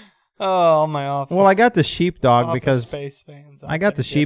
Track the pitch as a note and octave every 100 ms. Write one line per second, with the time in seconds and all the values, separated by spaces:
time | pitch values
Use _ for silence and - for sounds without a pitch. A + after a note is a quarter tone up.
0 | - _ _ - G3 F#3 E3+ D#3 D#3 D3
1 | C#3 C#3+ C#3 F3+ G3 G3 A#3+ F3+ D3 -
2 | F3 - B2+ A#2+ C#3 B2 C#3+ C3 A#2 C#3+
3 | C#3 - - C#3+ - C#3 - D#3+ G3+ E3+
4 | A#2+ D3+